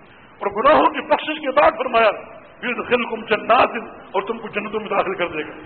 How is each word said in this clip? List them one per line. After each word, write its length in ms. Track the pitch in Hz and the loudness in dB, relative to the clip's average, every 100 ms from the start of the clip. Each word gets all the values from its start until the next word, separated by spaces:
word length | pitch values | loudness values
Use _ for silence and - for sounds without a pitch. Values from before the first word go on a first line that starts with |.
| - - - - | -20 -20 -20 -6
اور 240 | 196 196 | -4 2
گناہوں 260 | 254 277 302 | 4 6 4
کی 80 | 277 | 0
بخشش 380 | 269 294 302 311 | -2 -2 -2 -6
کے 100 | 285 | -2
بعد 200 | 277 320 320 | 4 4 2
فرمایا، 320 | 262 233 220 - - - - - | 0 4 4 2 -6 -20 -20 -10
"یدخلکم 640 | 233 226 - 240 233 220 220 | -6 -4 0 0 0 -6 -2
جنات،" 440 | 208 - 240 - 240 202 - - | -2 4 4 4 -2 -10 -14 -8
اور 100 | 190 | -4
تم 160 | 214 233 | -4 -6
کو 100 | 214 | -8
جنتوں 320 | 208 208 214 | -8 -6 -6
میں 100 | 196 | -2
داخل 240 | 196 175 | -2 0
کر 140 | 175 170 | -2 -4
دے 140 | 156 | -4
گا۔ 100 | 147 - | -8 -12